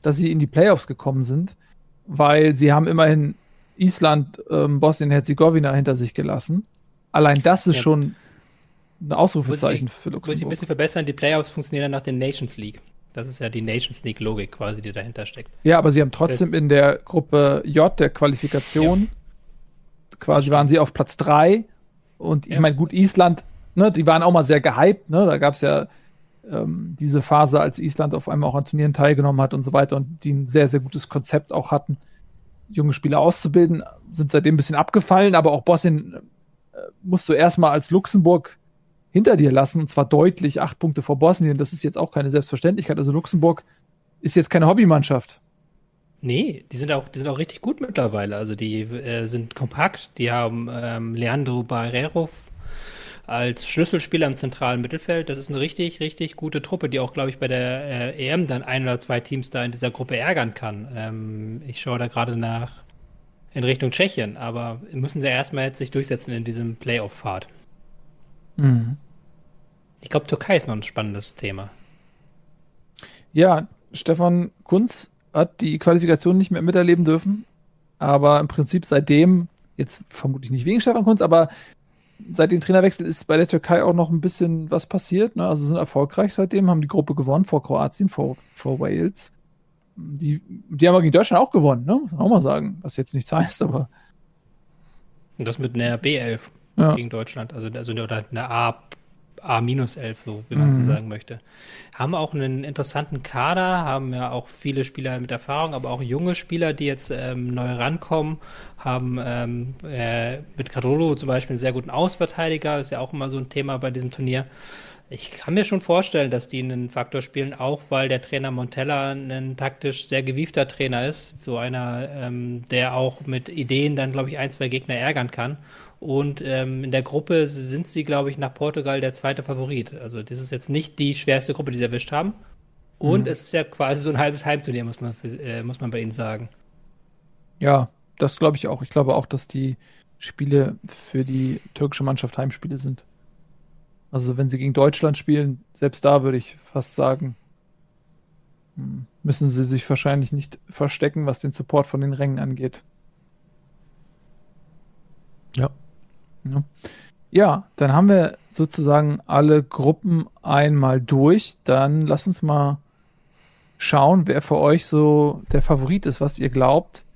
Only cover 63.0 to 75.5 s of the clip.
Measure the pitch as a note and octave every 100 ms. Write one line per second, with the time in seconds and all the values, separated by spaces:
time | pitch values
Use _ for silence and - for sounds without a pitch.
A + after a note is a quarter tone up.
63 | - - _ _ - C#3 B2 B2 B2+ -
64 | G3 - G#2+ A2 A#2 A#2 A#2 A2+ - C#3+
65 | C#3 D3+ C3+ B2+ C#3 C#3+ C3+ C3+ C3 C3+
66 | C3+ B2 - A#2 A#2 A2+ A#2 A2+ B2 A#2
67 | G#2 - G#2+ F#2+ - - _ - - -
68 | - _ - - - - C#3 B2 A2+ C#3+
69 | - - _ _ _ _ _ _ _ _
70 | - D3 - - - F3 - G#2+ G#2 -
71 | G#2+ G2+ - - G2+ F#2+ G2 _ _ _
72 | _ _ _ _ _ _ _ _ _ -
73 | - - _ D3+ F#3 D#3+ - - _ -
74 | - E3 F3 F3 F3 _ - F#3 A#3 -
75 | - _ _ D#3 F3